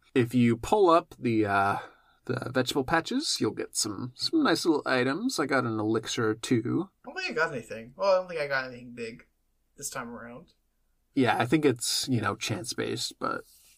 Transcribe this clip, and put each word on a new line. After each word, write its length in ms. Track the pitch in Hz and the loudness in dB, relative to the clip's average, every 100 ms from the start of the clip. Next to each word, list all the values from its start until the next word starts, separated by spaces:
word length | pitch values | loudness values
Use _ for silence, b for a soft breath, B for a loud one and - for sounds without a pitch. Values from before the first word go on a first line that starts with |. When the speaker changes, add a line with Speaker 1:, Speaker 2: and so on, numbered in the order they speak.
| _ | _
Speaker 1:
if 180 | 135 120 | 2 4
you 240 | 123 120 117 | 4 4 4
pull 340 | - 214 185 | 2 4 8
up 240 | 165 170 - | 6 4 -6
the, 260 | 127 110 101 | -2 0 2
uh, 300 | 101 98 104 B B B B - | 2 2 0 B B B B -6
the 240 | - - | -6 -2
vegetable 300 | 127 123 147 | -2 0 -2
patches, 540 | 127 165 160 254 320 - | 0 0 0 -4 -2 -2
you'll 100 | 113 | -2
get 260 | 92 - - | -2 -8 -4
some, 360 | 107 101 123 | -4 -4 -8
some 300 | - - 330 | -6 0 2
nice 200 | 254 165 | 4 2
little 180 | 180 147 - | 2 0 2
items. 540 | 127 127 156 247 208 | 0 2 0 -2 -2
I 60 | 151 | 0
got 180 | 139 | 0
an 140 | 123 110 | 0 0
elixir 500 | 107 113 - - 110 | 0 0 -2 -2 0
or 40 | |
two. 540 | 110 - 123 123 127 190 _ | 0 0 0 2 -2 -4 _
Speaker 2:
I 60 | - | -12
don't 80 | 370 | -8
think 120 | 359 | -4
I 20 | |
got 180 | 151 160 | -2 -2
anything. 400 | 135 - 110 117 160 | -4 -10 -12 -12 -2
Well, 160 | 196 | 2
I 40 | 185 | 2
don't 100 | 185 | 2
think 120 | 160 | -6
I 60 | 143 | -2
got 200 | 135 131 | -2 -4
anything 260 | 120 123 | -10 -16
big 300 | 120 113 120 - _ _ _ _ - | -12 -12 -12 -20 _ _ _ _ -14
this 140 | 143 | -10
time 180 | 139 120 | -10 -10
around. 420 | 117 117 127 175 _ _ _ _ _ _ - | -12 -14 -18 -20 _ _ _ _ _ _ 2
Speaker 1:
Yeah, 200 | 120 104 | 2 2
I 100 | 120 | 2
think 180 | 160 | 4
it's, 440 | 147 123 - - - | 4 2 -2 -4 0
you 120 | 117 | 0
know, 160 | 104 101 | 0 -4
chance-based, 800 | - 101 - - 113 113 - - | -4 -4 -6 -6 -4 -4 -6 -6
but, 220 | - - - _ _ | -6 -6 -10 _ _